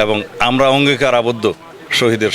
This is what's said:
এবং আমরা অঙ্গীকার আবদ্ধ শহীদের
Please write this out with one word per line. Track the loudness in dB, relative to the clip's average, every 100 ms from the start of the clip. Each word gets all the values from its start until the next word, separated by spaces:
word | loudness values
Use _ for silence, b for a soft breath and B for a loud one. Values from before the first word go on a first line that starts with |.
এবং | 0 -2 -4 -4 0
আমরা | 2 2 2
অঙ্গীকার | 2 2 0 0
আবদ্ধ | 0 -2 -2 -4 -10 -18 -6 -2
শহীদের | 0 0 -2